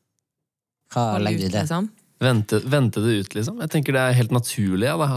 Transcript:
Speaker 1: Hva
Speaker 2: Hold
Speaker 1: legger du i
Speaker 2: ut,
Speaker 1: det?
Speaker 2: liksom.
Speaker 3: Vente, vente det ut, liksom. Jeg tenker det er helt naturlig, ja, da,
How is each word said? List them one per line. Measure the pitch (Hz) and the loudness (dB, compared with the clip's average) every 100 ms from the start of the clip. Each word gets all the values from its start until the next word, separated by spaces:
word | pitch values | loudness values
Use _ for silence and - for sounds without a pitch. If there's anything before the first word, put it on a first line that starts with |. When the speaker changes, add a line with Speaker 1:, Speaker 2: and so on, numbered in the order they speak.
| _ _ _ _ _ _ _ _ _ | _ _ _ _ _ _ _ _ _
Speaker 1:
Hva | 120 117 | -2 0
Speaker 2:
Hold | 101 104 | 0 0
Speaker 1:
legger | 107 | 0
du | |
i | 95 | 0
Speaker 2:
ut, | |
Speaker 1:
det? | 101 90 | -2 -2
Speaker 2:
liksom. | 170 214 - _ - | -2 -4 -8 _ -2
Speaker 3:
Vente, | 127 113 104 107 | 2 2 2 -2
vente | 127 147 117 104 | 2 2 2 0
det | 113 107 | 0 0
ut, | 95 104 | -2 -4
liksom. | 123 233 | -6 -6
Jeg | 156 | -2
tenker | 160 131 | -2 0
det | 131 | 0
er | 127 | 2
helt | 127 117 | 2 2
naturlig, | 123 - - 98 92 127 | 0 -2 -2 0 0 0
ja, | 165 | 0
da, | 143 | 0